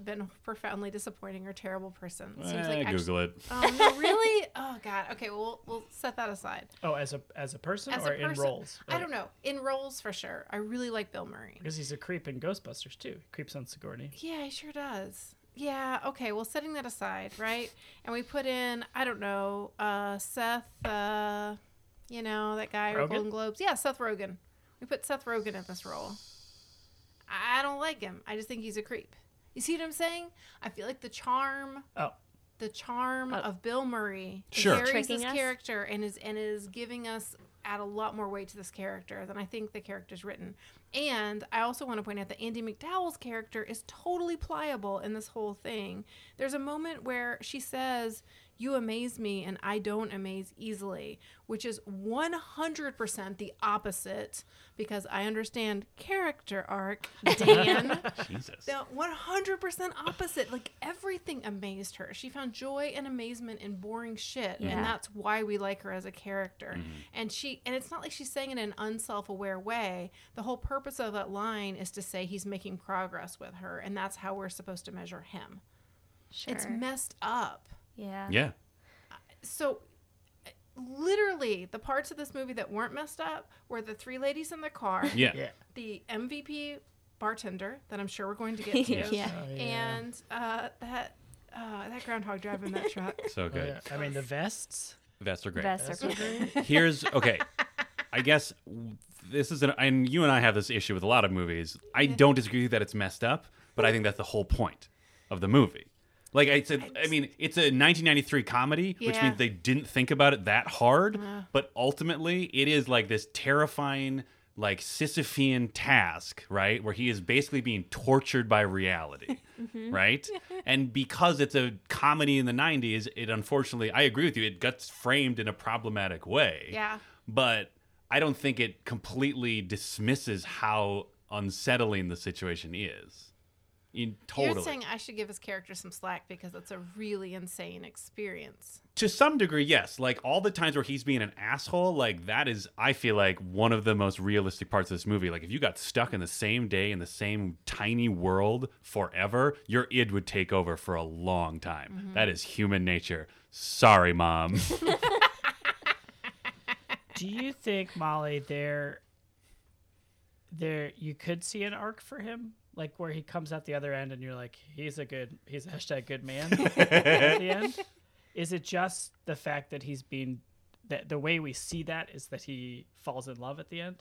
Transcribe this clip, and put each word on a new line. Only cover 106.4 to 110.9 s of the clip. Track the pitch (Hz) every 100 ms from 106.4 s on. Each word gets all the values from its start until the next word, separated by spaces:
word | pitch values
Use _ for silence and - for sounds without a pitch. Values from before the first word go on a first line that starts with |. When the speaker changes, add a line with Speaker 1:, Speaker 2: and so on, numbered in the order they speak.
| 143
Speaker 2:
I | 143
said, | 143 143
I | - -
Speaker 1:
I |
just | 156
Speaker 2:
mean, | 156 139 -
it's | 156 175
a | 151
nineteen | 131 151 170 165
ninety-three | 143 139 143
comedy, | 113 123 131 151 190 185
which | 226
Speaker 1:
Yeah. | 220
Speaker 2:
means | 135 107
they | 120
didn't | 95 123 131 -
think | 131 123
about | 139 143
it | 135 95
that | 107 -
hard, | - 120